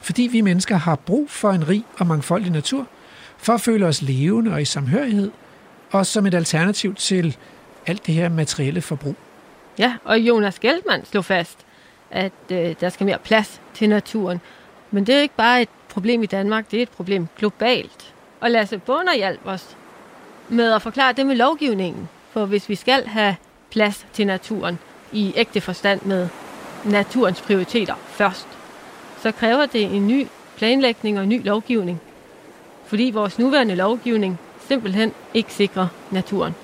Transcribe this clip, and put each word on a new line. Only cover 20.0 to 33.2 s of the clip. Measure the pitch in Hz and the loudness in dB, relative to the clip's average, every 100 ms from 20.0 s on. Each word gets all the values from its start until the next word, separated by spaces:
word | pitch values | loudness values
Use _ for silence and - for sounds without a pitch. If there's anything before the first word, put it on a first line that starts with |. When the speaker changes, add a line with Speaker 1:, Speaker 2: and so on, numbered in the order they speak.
| - - - - - | -20 -20 -20 -20 -4
Speaker 2:
med | 233 233 | 2 4
at | 220 | 2
forklare | 233 220 269 | 0 2 2
det | 247 269 | 2 0
med | 254 | 4
lovgivningen. | 254 311 294 208 180 - 170 - - | 2 2 0 0 -2 -6 -12 -16 -10
For | - 202 | -4 0
hvis | 202 - | -2 -2
vi | |
skal | 202 - 269 247 | -6 2 0 0
have | 214 208 185 - _ _ | 0 0 0 -8 _ _
plads | - 208 208 - | 0 0 -2 -14
til | - 202 | -4 -2
naturen | 185 - 214 175 175 - - - | -2 -4 -6 -4 -6 -12 -20 -8
i | 208 196 - | -2 -2 0
ægte | 147 214 | 0 -2
forstand | - 180 202 196 | -4 -2 0 0
med | 196 190 180 - - - - - | 0 -2 -2 -6 -18 -18 -18 -10
naturens | 208 202 202 254 214 180 | 0 0 2 2 2 0
prioriteter | - 202 185 240 180 156 - | 0 0 0 -2 -2 -6 -12
først, | - 202 185 - - - - - - - - | 0 0 0 -16 -20 -20 -20 -20 -20 -20 -6
så | 226 | -6
kræver | 220 226 247 285 | 0 2 2 2
det | 240 | 0
en | 202 196 202 | 0 0 2
ny | 262 269 - - - | 2 0 -10 -20 -4
planlægning | 214 262 262 233 220 202 | 2 4 2 0 -2 -2
og | |
en | 196 | 0
ny | 240 | 0
lovgivning. | 196 208 220 240 175 175 - - - - - - - - - | 0 -2 0 -2 -2 -6 -10 -20 -20 -20 -20 -20 -20 -20 -6
Fordi | 208 247 | 0 0
vores | 214 | 0